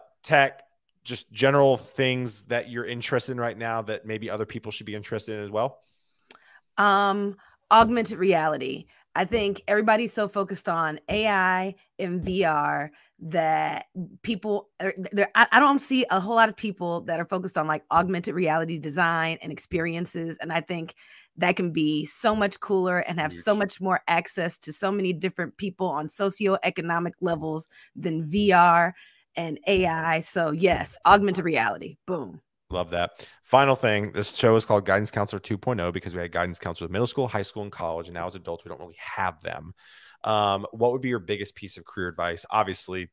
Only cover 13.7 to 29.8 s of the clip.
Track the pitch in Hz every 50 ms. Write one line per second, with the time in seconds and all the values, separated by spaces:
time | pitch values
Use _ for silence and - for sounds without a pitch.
13.7 | 147 - - _ - 185 170 - - - - - 226 185 - 214 202 202 - _
14.7 | _ - 175 190 - 190 185 - - 202 196 - - - - - - 240 294 277
15.7 | 285 269 - - 269 262 247 - - 190 180 208 233 226 226 220 - - - 214
16.7 | 190 - 175 170 170 170 - - 165 165 170 - 190 185 185 185 - 180 156 156
17.7 | 156 151 - - - 165 175 180 190 170 170 - 151 175 180 156 156 165 165 165
18.7 | 170 156 143 156 139 180 175 165 170 165 160 165 165 - - 160 151 - - -
19.7 | 165 165 165 170 165 170 175 - - 170 165 165 156 - - 165 160 170 165 -
20.7 | 180 170 160 165 - _ - - - - - _ _ - 175 175 185 - 185 175
21.7 | 151 160 156 151 156 151 156 - - - - 220 214 220 202 202 - - - -
22.7 | 202 190 180 185 180 175 - - 175 165 151 156 170 170 - 220 208 208 202 196
23.7 | - - 185 190 180 - - - 165 170 175 - - 196 165 170 - - - 156
24.7 | 151 - 202 190 202 202 190 180 180 151 185 185 - - 170 - - - 202 196
25.7 | 180 - 190 180 143 147 156 165 - - 202 196 185 - 214 190 190 - - 180
26.7 | 175 - 165 170 170 170 175 170 - - 180 180 170 151 156 160 156 160 160 -
27.7 | _ - - _ - - - 175 160 160 160 151 165 208 208 202 185 175 175 175
28.7 | 170 170 170 180 180 - - - _ _ _ _ - - 170 165 151 - - -
29.7 | 202 185